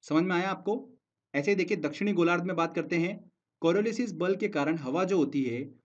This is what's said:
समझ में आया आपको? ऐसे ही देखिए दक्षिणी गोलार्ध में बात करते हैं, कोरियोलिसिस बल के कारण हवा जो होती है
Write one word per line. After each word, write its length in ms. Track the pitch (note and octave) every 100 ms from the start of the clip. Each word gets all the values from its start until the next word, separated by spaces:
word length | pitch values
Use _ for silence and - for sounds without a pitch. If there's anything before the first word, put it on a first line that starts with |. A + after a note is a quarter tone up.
समझ 200 | - D3+
में 120 | F3+ F3
आया 140 | F#3+
आपको? 340 | F3+ - A#3+ - - _ _ _
ऐसे 180 | C#3+ C#3+
ही 40 | F#3+
देखिए 220 | F3 G3
दक्षिणी 360 | D3+ - G3+
गोलार्ध 300 | F3 E3+ F3
में 120 | F3 E3+
बात 200 | E3 E3+
करते 200 | D#3+ E3+
हैं, 240 | F3 G#3 - _ _ _
कोरियोलिसिस 500 | E3 F3+ A3 A3 A#3+
बल 220 | D#3+ F3 G3+
के 120 | G#3+
कारण 300 | E3 C#3+ E3
हवा 260 | C3 D3+
जो 140 | F#3 F#3+
होती 260 | C#3 C#3+
है 180 | B2+ A#2+ C#3 -